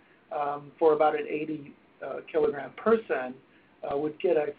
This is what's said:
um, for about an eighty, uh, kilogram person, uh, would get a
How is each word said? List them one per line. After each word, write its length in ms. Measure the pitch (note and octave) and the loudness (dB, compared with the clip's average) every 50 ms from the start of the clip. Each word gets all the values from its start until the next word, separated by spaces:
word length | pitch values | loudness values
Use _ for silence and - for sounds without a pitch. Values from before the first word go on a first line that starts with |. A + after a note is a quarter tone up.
| _ _ _ _ _ - - D3+ | _ _ _ _ _ -8 -6 -4
um, 360 | D3 C#3+ C#3+ D3 C#3+ C#3+ - - | -4 -4 -4 -6 -8 -12 -2 2
for 140 | E3 D#3+ | 4 6
about 260 | D3+ D3 D#3 D3+ D3+ D3+ | 6 6 4 4 2 0
an 80 | D3 - | -2 -4
eighty, 440 | - D3+ D#3 D#3 D#3 D3 C#3+ D3 - - _ _ _ - C#3 | -6 -6 -4 -6 -6 -8 -10 -14 -20 -20 _ _ _ -14 -12
uh, 140 | C#3 C3+ - - - | -10 -10 -10 -10 -4
kilogram 420 | - D#3+ D3+ D3 C#3+ C#3+ C3+ C3+ | 0 0 2 2 0 -2 -6 -12
person, 600 | - - - A3 A3+ A3 - - E3+ C3+ B2+ B2+ B2+ - - _ _ _ _ _ _ _ - | -10 -2 2 4 4 4 2 0 -4 -4 -4 -6 -10 -12 -18 _ _ _ _ _ _ _ -8
uh, 140 | D3 D3 C#3+ | -4 -4 -2
would 220 | D3+ D3+ D3+ - | -2 -4 -4 -2
get 160 | - F#3 E3 | 0 2 2
a 180 | D3+ D3 D3 D3 | 2 0 -2 -4